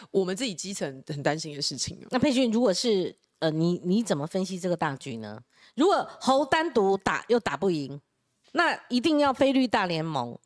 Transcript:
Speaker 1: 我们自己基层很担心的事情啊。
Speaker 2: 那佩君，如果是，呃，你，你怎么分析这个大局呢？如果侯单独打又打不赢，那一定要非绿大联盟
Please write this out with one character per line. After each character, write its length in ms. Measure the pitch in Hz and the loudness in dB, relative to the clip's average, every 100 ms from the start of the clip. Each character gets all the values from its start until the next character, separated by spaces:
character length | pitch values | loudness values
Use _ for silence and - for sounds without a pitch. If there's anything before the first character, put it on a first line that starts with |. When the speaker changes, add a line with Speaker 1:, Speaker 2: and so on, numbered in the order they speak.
| - | -4
Speaker 1:
我 120 | 196 | -2
们 140 | 180 190 | 0 -2
自 80 | |
己 100 | 254 | -4
基 200 | 170 185 | -6 -8
层 280 | 202 151 135 - | -8 -8 -8 -10
很 160 | 147 | -4
担 160 | 147 156 | -2 -2
心 160 | 160 143 | -4 -6
的 60 | |
事 160 | - 131 | -6 -4
情 180 | - - | -8 -10
啊。 60 | - | -4
Speaker 2:
那 80 | 254 | 0
佩 120 | 285 | 2
君， 200 | 247 240 | 4 2
如 100 | 220 | 2
果 120 | 240 | 2
是， 440 | 180 240 196 165 - _ - | 2 2 2 0 -6 _ -4
呃， 120 | 160 | -2
你， 300 | 156 170 175 | 2 2 0
你 180 | 180 208 | 0 0
怎 140 | 220 156 | 2 -2
么 100 | 151 | -2
分 180 | 190 | -4
析 160 | 185 185 | -4 -4
这 80 | 180 | -4
个 80 | 170 | -2
大 180 | 156 135 | -2 -4
局 200 | 139 113 | -8 -10
呢？ 240 | 107 110 - _ - - | -10 -14 -18 _ -8 0
如 100 | 359 | 2
果 200 | 311 - - | 2 0 -4
侯 240 | - 269 | 2 2
单 260 | 302 320 320 | 2 0 2
独 240 | 240 196 196 | 2 2 2
打 260 | - 156 - | 0 -2 0
又 120 | 233 | 0
打 160 | - 143 | 0 -2
不 140 | 190 | -2
赢， 300 | 156 135 143 _ _ _ _ _ | -2 -4 -10 _ _ _ _ _
那 260 | 302 330 - - | -2 0 -2 -4
一 120 | 247 | 0
定 180 | 320 294 | 2 4
要 140 | 277 | 4
非 200 | 254 277 | 4 4
绿 140 | 262 254 | 4 2
大 200 | 233 185 | 2 0
联 180 | 160 | -2
盟 340 | 160 143 120 - | -2 -4 -4 -8